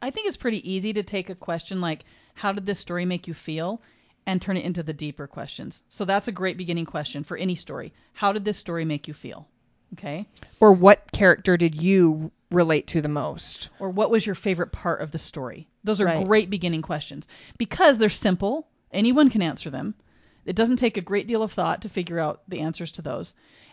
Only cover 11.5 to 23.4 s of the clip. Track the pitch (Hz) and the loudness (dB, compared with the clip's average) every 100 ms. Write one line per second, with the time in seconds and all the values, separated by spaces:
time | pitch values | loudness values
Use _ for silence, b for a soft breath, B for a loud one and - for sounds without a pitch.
11.5 | 175 170 151 175 190 170 156 156 - _ | 2 2 2 2 6 6 4 -4 -12 _
12.5 | 180 165 156 - 165 147 147 147 160 - | 2 4 2 0 -2 -2 -2 -4 -6 -6
13.5 | - - - 196 185 220 220 214 180 202 | -6 -10 -8 -6 0 2 2 0 -2 -2
14.5 | 170 175 - 175 - 151 156 - 151 127 | -2 -4 -4 -4 -4 -6 -8 -8 -8 -10
15.5 | - - _ 202 202 190 160 190 214 185 | -12 -18 _ -4 0 2 2 4 4 4
16.5 | 196 175 160 156 151 - 147 - B B | -2 -2 -4 -4 -6 -8 -12 -16 B B
17.5 | B 226 - 330 233 214 - 208 180 202 | B -6 4 6 6 4 2 0 0 0
18.5 | 302 - _ _ 190 226 262 277 214 165 | -4 -8 _ _ 0 2 6 6 6 0
19.5 | - 156 135 208 - _ _ _ _ - | -2 -8 -6 -8 -10 _ _ _ _ -6
20.5 | 180 233 254 254 208 175 202 220 226 220 | 0 2 2 0 -2 -2 -2 0 -2 -2
21.5 | - 165 170 208 - 175 165 151 - - | 0 -2 -2 -4 -6 -4 -2 -2 -4 -10
22.5 | 185 170 - 165 - 147 135 170 - | -6 -4 -4 -8 -10 -8 -8 -10 -16